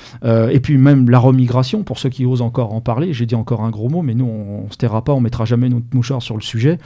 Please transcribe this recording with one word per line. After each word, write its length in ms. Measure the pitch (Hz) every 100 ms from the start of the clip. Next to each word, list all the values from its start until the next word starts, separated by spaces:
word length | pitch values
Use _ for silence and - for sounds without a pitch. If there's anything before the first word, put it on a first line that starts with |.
| - 120
euh, 240 | 120 113 113
et 100 | 135
puis 180 | 123 143
même 320 | 135 143 123
la 80 | 127
remigration, 640 | 127 131 123 127 127 214
pour 160 | 202 -
ceux 100 | 139
qui 160 | 127
osent 180 | 127 127
encore 300 | 117 120 113
en 80 | 110
parler, 320 | 117 113 175
j'ai 140 | 127 120
dit 80 |
encore 280 | 117 110 117
un 80 | 113
gros 180 | 104 113
mot, 140 | 170
mais 120 | 151
nous 120 | 113 127
on, 400 | 110 101 104 104
on 40 |
se 60 | -
taira 260 | 120 107
pas, 100 | 120
on 80 | 143
mettra 240 | 113 117
jamais 240 | 110 120 123
notre 180 | 120 117
mouchoir 300 | 131 123 135
sur 140 | - 110
le 60 |
sujet, 360 | - 113 131 170